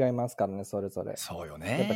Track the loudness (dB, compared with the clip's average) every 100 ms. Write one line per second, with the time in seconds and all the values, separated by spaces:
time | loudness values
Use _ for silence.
0 | 4 4 0 2 0 0 -4 -2 -2 -2
1 | -4 -6 -6 -6 -8 -6 -2 0 2